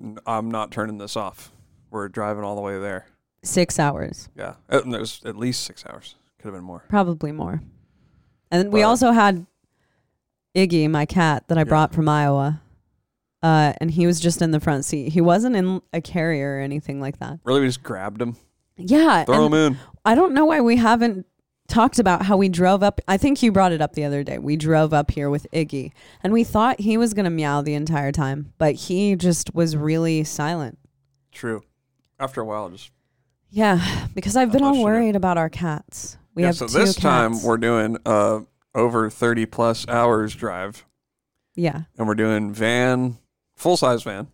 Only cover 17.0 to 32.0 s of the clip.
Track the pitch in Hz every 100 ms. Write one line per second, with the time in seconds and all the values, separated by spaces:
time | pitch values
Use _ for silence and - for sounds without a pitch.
17 | 135 - 123 160 123 139 131 127 - 98
18 | 101 104 120 120 _ _ _ - 180 294
19 | 320 185 147 143 151 156 151 131 - -
20 | 214 240 370 277 311 311 233 240 226 233
21 | 233 190 - _ _ _ - 233 226 -
22 | 196 175 190 196 196 170 185 190 202 -
23 | - 196 285 277 233 190 185 160 151 -
24 | 147 143 139 131 139 151 151 156 156 151
25 | 151 - 143 143 - 160 151 139 127 -
26 | - - 190 226 233 214 233 226 202 220
27 | 233 208 185 165 147 143 143 147 156 151
28 | 139 143 135 139 147 - 156 - - 185
29 | 202 185 180 170 - 165 165 156 151 160
30 | 165 156 151 - 151 170 180 - _ _
31 | _ _ _ - 120 107 _ _ _ _